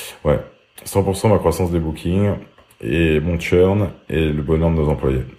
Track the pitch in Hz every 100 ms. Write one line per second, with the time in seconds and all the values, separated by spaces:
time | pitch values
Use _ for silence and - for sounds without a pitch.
0 | - - 73 71 - - _ - - 98
1 | 95 92 110 95 87 80 87 85 80 76
2 | 87 92 101 85 - _ _ - 57 80
3 | 82 76 80 85 - 90 92 101 87 -
4 | - 80 78 76 73 80 82 82 76 69
5 | 69 65 64